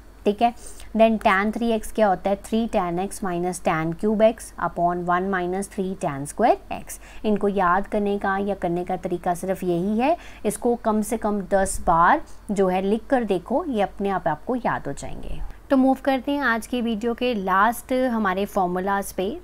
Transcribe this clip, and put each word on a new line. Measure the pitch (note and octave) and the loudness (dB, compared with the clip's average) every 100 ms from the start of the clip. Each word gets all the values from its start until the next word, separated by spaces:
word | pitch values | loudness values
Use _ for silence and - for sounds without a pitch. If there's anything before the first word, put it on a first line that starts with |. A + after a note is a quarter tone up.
| - - G#3 | -18 -4 -2
ठीक | G3+ | 2
है। | A#3 A#3 - - - G#3+ | 0 0 -12 -14 -4 4
Then | A3+ G#3+ | 4 6
tan | G#3+ F#3+ G#3 G#3+ | 2 2 2 0
थ्री | A#3 | 0
एक्स | A3 - | 0 -2
क्या | - G#3+ | 2 2
होता | F3+ G3 | 2 0
है? | G3 - | -2 0
थ्री | A3 A3+ A3 | -2 0 0
tan | F3 E3+ G3+ | 0 -2 -4
x | - F#3+ | -4 -4
minus | F3 F3+ F3 G3+ | -2 -2 -2 0
tan | D#3+ D#3+ E3 | 0 0 0
cube | G#3+ G#3+ A3 | 0 4 4
x | A3+ - - F3 | 4 -8 -6 -4
upon | - F3 F3 F3 | 0 0 0 0
one | F3 F#3+ F#3 | 0 0 -2
minus | F3+ F#3 G3 | -2 -4 -4
three | - F#3+ F#3+ | -4 -4 -4
tan | F3 C#3 D3 | -4 -4 -6
square | - A#3+ G4 - | 2 4 4 -2
x। | - - - - - A3 | -12 -12 -14 -16 -6 0
इनको | G3+ G3+ | 0 0
याद | G3 F3 F#3 G3+ | 2 2 2 0
करने | G#3+ G3+ G3+ | -2 -2 -2
का | G3+ G3 | -2 -2
या | G3+ F#3+ | -2 -2
करने | F3 E3+ | -2 -2
का | F3+ F#3 | -4 -6
तरीका | F#3 F3 F#3 F3 | -4 -4 -2 -2
सिर्फ | F#3+ F#3 | -4 -4
यही | F#3 E3+ G3 A3 | -2 0 0 0
है, | C4+ F4 - - G#3+ | 0 0 -6 -6 -4
इसको | - A#3+ A#3+ | -2 0 0
कम | A3+ G#3+ | 0 0
से | G#3 A3+ | 0 -2
कम | G#3+ G#3 F3 | -2 -2 0
दस | G3 F#3+ - - | 0 2 0 2
बार | E3 F3+ D4 - - - | 6 6 4 0 -12 -4
जो | G3+ F#3 | 2 2
है | F3+ | 2
लिख | G3 A3 - | 0 -2 0
कर | C4 G#3+ | 0 2
देखो, | F#3 - C4 F4 | -2 0 -2 0
ये | A3 | -2
अपने | F#3 - G3 | -2 -2 -2
आप | F#3 F3 | -2 -2
आपको | D3+ - B3 | -2 -4 -2
याद | G#3+ C3+ D3 | -2 -2 -4
हो | |
जाएंगे। | C#3+ B2 B2 - D#3 - - - | -8 -8 -8 -6 -6 -6 -10 2
तो | C4+ | 4
मूव | C4 C4 - | 4 4 0
करते | C4 - | 0 0
हैं | C#4+ | 0
आज | C4 A3+ - | 0 0 -2
की | B3 | -2
वीडियो | A#3 G#3+ A#3 | -2 -2 -2
के | A#3 B3 A3 | -2 -2 0
लास्ट | F#3 F#3 A3 A#3 - B3+ B3+ | 2 4 4 2 -2 0 2
हमारे | A3+ G3 F#3 G3+ | 2 0 0 0
फॉर्मूलाज | G3+ F3+ F3+ G3 G3 G3 | 0 0 0 0 -2 -2
पे। | - F#3 E4+ | -4 -4 -4